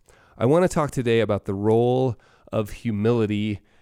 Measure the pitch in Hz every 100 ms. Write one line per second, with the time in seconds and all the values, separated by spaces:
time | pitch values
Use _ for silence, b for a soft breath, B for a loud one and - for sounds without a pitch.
0 | _ b b b 117 165 180 175 147 -
1 | 120 113 104 101 - 98 104 113 120 127
2 | 131 113 b b b 113 104 - 117 104
3 | 110 120 107 104 107 101 b b